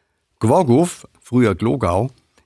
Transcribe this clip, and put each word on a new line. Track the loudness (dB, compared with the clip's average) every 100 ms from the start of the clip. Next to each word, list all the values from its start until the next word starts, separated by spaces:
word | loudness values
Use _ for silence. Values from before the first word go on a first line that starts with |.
| _ _ _ -6
Głogów, | 0 0 2 2 0 -4 -20 _
früher | _ 0 0
Glogau, | 0 -2 -2 -2 -2 -4 -10 _ _